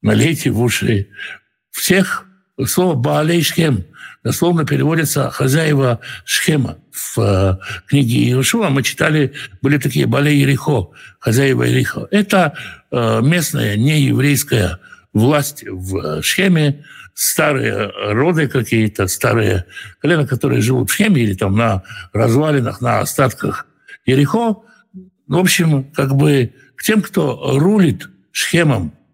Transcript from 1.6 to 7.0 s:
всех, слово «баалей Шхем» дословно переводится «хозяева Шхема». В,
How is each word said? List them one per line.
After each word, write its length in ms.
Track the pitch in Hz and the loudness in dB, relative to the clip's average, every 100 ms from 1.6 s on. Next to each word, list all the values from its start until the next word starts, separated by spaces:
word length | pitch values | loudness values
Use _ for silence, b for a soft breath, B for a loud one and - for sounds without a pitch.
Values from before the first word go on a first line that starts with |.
| _ | _
всех, 540 | - - 185 190 - - _ _ - - | -8 0 2 2 -2 -10 _ _ -8 -4
слово 300 | - 180 143 | 0 0 0
«баалей 460 | 127 147 156 170 | 0 0 0 0
Шхем» 440 | 151 - 165 117 87 B B B | 0 0 0 0 -4 B B B
дословно 420 | 117 - 170 175 151 | -6 0 0 0 0
переводится 680 | 143 139 160 143 147 131 | 0 0 0 -2 -2 -4
«хозяева 680 | - 135 143 156 143 135 113 B B - | -2 0 0 2 2 2 0 B B -6
Шхема». 520 | - - 156 120 - _ | -2 0 0 0 -6 _
В, 280 | - | -14